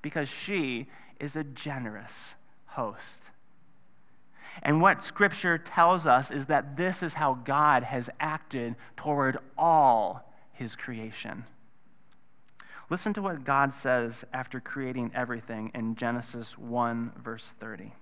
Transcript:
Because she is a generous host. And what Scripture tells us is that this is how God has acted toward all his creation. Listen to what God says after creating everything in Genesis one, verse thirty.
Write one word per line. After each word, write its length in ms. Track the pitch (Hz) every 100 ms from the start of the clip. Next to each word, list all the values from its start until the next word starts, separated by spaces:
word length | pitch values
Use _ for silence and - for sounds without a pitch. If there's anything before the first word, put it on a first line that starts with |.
Because 260 | 151 160 139
she 580 | - - 196 139 120 139 - - -
is 160 | 147 156
a 80 |
generous 920 | 147 127 151 135 117 107 - - - - - - -
host. 560 | - 113 101 - - - - - - - - - - - - - - - -
And 180 | - 151
what 220 | 185 -
Scripture 540 | - - 202 - 185 165
tells 500 | - - 170 180 156
us 240 | 127 135
is 160 | 139 135
that 300 | 151 143 139
this 260 | 180 185
is 120 | 170 -
how 200 | 151 127
God 480 | 120 143 151 135
has 260 | 123 135 120 -
acted 560 | 156 156 - 135 117 117 - -
toward 420 | 151 143 131 131 - -
all 760 | 165 160 139 117 95 95 - - -
his 240 | - 120 -
creation. 680 | - 113 110 107 107 - 120 - - - - - - - - - - - - - -
Listen 240 | 175 214
to 80 | 208
what 220 | 196 156
God 300 | 131 139 139
says 520 | 135 135 127 117 113 -
after 260 | 131 131 127
creating 520 | - 143 131 127 117
everything 580 | - 123 120 - 113 110
in 220 | 127 113 113
Genesis 640 | 120 120 113 120 113 -
one, 560 | 117 120 117 117 117 -
verse 380 | 120 113 - -
thirty. 340 | 110 101 101 -